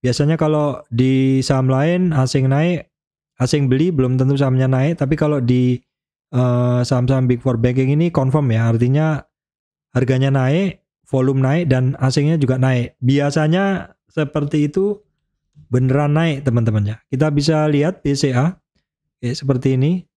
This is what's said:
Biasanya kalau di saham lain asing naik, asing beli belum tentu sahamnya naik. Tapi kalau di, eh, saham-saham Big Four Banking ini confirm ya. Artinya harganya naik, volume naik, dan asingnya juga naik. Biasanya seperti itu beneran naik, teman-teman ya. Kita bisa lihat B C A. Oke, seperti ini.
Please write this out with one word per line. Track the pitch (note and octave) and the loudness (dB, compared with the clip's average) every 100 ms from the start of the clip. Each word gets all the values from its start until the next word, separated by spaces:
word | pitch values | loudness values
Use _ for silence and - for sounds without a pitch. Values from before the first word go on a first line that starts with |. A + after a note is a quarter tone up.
Biasanya | B2+ A#2+ C#3+ D#3+ | -2 0 0 2
kalau | D#3 D3+ D3 C3+ - | 0 0 -2 -4 -8
di | A#2 C3 C3 C3+ C3+ | 0 2 2 2 0
saham | C3 C3+ C3 | 0 0 0
lain | C3 D3+ F3+ F3+ | 0 0 0 0
asing | D#3 C3 C#3+ C3 | 0 0 0 0
naik, | C#3 E3 F3 - _ _ _ _ _ | 2 0 -2 -8 _ _ _ _ _
asing | B2+ D3 C#3 | -2 0 0
beli | C3 E3+ | 2 0
belum | D#3 B2+ B2+ | 0 0 0
tentu | C3 C#3 | 0 2
sahamnya | C#3 C3 C3 | 0 0 0
naik. | C3 C#3 E3 | 0 0 -2
Tapi | C3+ D3+ | -2 0
kalau | D3+ D3 | 0 0
di, | A#2+ B2+ B2 B2 _ _ _ _ _ B2+ | 0 2 2 -2 _ _ _ _ _ -2
eh, | B2+ B2 B2 B2 | 0 0 0 0
saham-saham | B2 B2+ B2 C3+ | 0 0 0 0
Big | B2+ B2 | 0 0
Four | C3+ A#2 | 0 0
Banking | B2 B2 C3 D3 | 0 0 0 0
ini | E3+ | 0
confirm | E3 C3 D3+ C#3+ | 0 0 0 0
ya. | A2+ A#2 | 0 0
Artinya | A2+ B2 C#3 D#3 D3+ - _ _ _ _ _ _ B2 | 0 0 0 0 -4 -8 _ _ _ _ _ _ -4
harganya | B2 C3 C3+ | 0 0 0
naik, | C#3 B2+ D3+ G3 - _ _ _ | 0 0 0 -2 -6 _ _ _
volume | C3+ C3 C3+ | -2 0 0
naik, | C3 D3+ F3 | 0 0 0
dan | B2+ C3 C3+ | 0 0 -2
asingnya | C3 C3 C#3+ E3 | -2 0 0 0
juga | C3+ B2+ | 0 2
naik. | C3 B2+ A#2+ _ | 0 0 -4 _
Biasanya | B2 C#3 C#3+ C#3+ D#3 F3 G3 F#3+ - _ _ | 0 2 0 0 0 2 0 -2 -8 _ _
seperti | - D3 D#3 D3 D3+ D3 | -6 -4 -4 -2 -2 0
itu | D3 G3 G#3 _ _ _ _ _ _ - | 0 -2 -4 _ _ _ _ _ _ -4
beneran | A#2+ B2+ C3+ D3 D3 | 0 2 2 2 0
naik, | E3 C#3 | 0 -2
teman-teman | C#3+ A#2 A2+ G#2+ | -2 0 0 0
ya. | G#2 G#2+ _ | -2 -4 _
Kita | C3 D#3 | -2 0
bisa | D3 C#3+ D#3 D3+ | 0 0 0 2
lihat | D3 D3 F#3 | 2 0 -2
B | D3 | -4
C | C#3 C#3+ B2 | -2 0 0
A. | D3+ F#3 _ _ _ _ _ _ | -2 -4 _ _ _ _ _ _
Oke, | A#2+ C3+ | -8 -6
seperti | C3+ C3 C3+ C3 | -2 0 0 0
ini. | C#3 F3+ - | 0 -2 -6